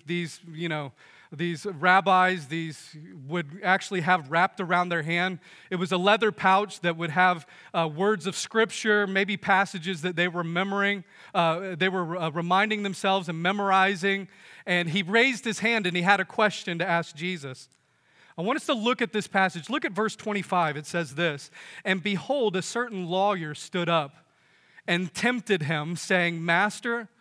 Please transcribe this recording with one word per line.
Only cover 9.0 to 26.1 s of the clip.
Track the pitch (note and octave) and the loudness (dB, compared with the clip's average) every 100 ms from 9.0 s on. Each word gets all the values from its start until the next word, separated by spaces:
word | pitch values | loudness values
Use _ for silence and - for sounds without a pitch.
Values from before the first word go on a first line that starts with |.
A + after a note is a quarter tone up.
| G3+ | 2
maybe | F#3+ G3 G3+ | 0 0 -2
passages | - F#3+ G3 F#3 D#3+ F3 | 2 4 4 -2 -6 -4
that | F3 | -4
they | F3 F3+ | 0 0
were | E3+ | 0
memorizing, | E3 F3 G3 G3+ G3 G3+ - - - | -2 -2 0 0 0 -2 -6 -20 -4
uh, | F#3+ E3+ E3 F#3+ E3+ | 0 2 0 -4 -2
they | F#3 | 0
were, | F#3 E3+ F3+ | 0 -2 -2
uh, | D#3+ | -4
reminding | D3+ E3+ F#3 G#3+ G#3+ | -2 2 2 4 0
themselves | G3+ F#3 G3 G3 E3+ | -2 -2 0 0 -2
and | E3 | -2
memorizing. | F3 G3+ G3 F#3+ F#3+ G3 G3 G3 F#3 - - - - | -2 0 4 6 4 2 0 -2 -4 -16 -20 -16 -2
And | F3+ E3+ | 0 0
he | F#3 | -2
raised | F3 A3+ C4 A#3+ | 2 4 4 2
his | A#3+ G#3 | -4 -2
hand | A3 A3+ | 0 0
and | G#3 F3+ | 0 2
he | |
had | F3 G3+ | 4 4
a | |
question | F#3 - G#3+ - - E3+ | 4 2 2 2 -6 -4
to | F#3 | 0
ask | E3+ D#3+ | 0 0
Jesus. | D3+ F3 F3+ C#3 B2+ - _ _ _ _ _ _ - | -6 -6 -6 -10 -14 -18 _ _ _ _ _ _ -6
I | |
want | F#3 C#4+ | -2 -2
us | - | 0
to | |
look | B3+ A3 B3 | 0 0 0
at | A3+ | 0
this | G#3+ - | -2 -2
passage. | G3 F#3+ E3+ C#3+ | 0 0 -2 -6
Look | C#4 | -4
at | D4+ | -4
verse | F#3+ G#3+ | -2 -4
twenty-five. | - G#3+ G3+ - F#3 D#3+ D3 | -4 -6 -6 -2 0 0 -2
It | D3 | -6
says | F3 D#3 C#3 | -6 -6 -2
this, | E3+ C#3+ - - - - | -2 -2 -10 -20 -20 -8
"And | - F#3+ | -2 -2
behold, | F3+ F#3+ - C#4+ A3 | -2 -4 -2 0 0
a | F3+ | 0
certain | - A#3 A#3+ G3 F3 | -4 -4 -4 -6 -4
lawyer | F#3 G3+ F#3+ D#3 | 0 2 0 -4
stood | D3 - F3+ E3+ | -10 -8 -4 2
up | E3 C#3 - _ _ _ _ _ - - | 2 0 -10 _ _ _ _ _ -14 -2
and | F3 F#3 | -2 -2
tempted | - A#3 B3 - F#3 | -2 0 -2 0 -2
him, | D3 D#3+ D3+ F3 | 0 -2 -4 -8
saying, | - | 0